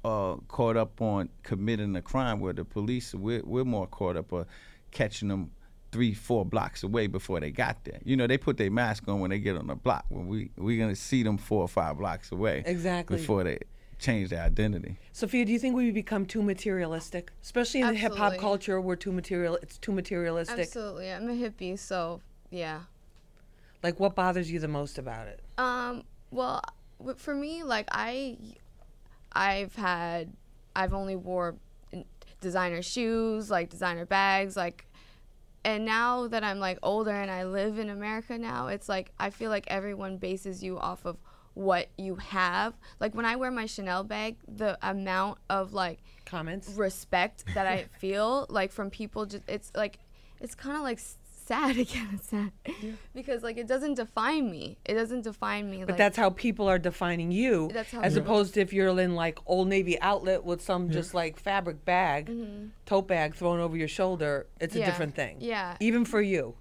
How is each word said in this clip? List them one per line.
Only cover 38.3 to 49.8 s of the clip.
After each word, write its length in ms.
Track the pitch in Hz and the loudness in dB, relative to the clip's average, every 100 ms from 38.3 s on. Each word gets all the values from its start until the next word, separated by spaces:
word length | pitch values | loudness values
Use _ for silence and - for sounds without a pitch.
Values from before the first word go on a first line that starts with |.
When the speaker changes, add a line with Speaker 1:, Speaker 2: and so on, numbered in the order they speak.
| 233 | -8
Speaker 3:
now, 300 | 233 - 127 | -6 -4 -4
it's 200 | 202 - | -6 -2
like, 220 | 190 185 - | -4 -4 -6
I 120 | 202 | -6
feel 200 | 202 226 | -4 -2
like 140 | 208 - | -2 -2
everyone 480 | 196 202 202 196 190 | -4 -4 -6 -8 -6
bases 460 | 185 190 196 185 | -4 -4 -6 -8
you 160 | 190 180 | -8 -4
off 260 | - 180 | -4 -4
of 120 | 175 165 - - - | -8 -10 -14 -20 -18
what 340 | - 196 175 - - | -2 2 4 2 -6
you 180 | 190 185 | -6 -6
have. 580 | - 196 180 180 214 - - - | -4 0 2 2 -2 -4 -20 -4
Like, 140 | 214 | -4
when 100 | 214 | 0
I 120 | 226 240 | 0 0
wear 140 | 254 | -2
my 160 | 247 220 | -2 -6
Chanel 380 | - 190 180 | -6 -2 -2
bag, 320 | 202 214 220 226 - | -2 -4 -4 -8 -16
the 320 | 208 214 180 | -2 0 0
amount 560 | - 196 196 185 196 - - | -2 -2 0 0 0 -4 -2
of, 220 | 196 190 | -2 0
like, 260 | 202 180 160 - - | -2 -2 -4 -16 -20
Speaker 2:
Comments? 460 | - 180 160 190 208 | -10 -6 -4 -6 -8
Speaker 3:
respect 760 | 202 196 190 - 180 202 - - | 0 0 -2 0 2 2 -2 -4
that 120 | 185 190 | 0 2
I 180 | 185 | 0
Speaker 2:
<laughs> 140 | - - | -4 -6
Speaker 3:
feel, 480 | 190 196 214 269 - | -2 2 2 2 0
like, 220 | 214 190 | 0 0
from 180 | - 202 | -2 -8
people, 360 | - 214 214 208 | -6 -8 -6 -6
ju-, 140 | 202 - | -8 -8
it's, 240 | 202 - | -8 -6
like, 240 | - | -4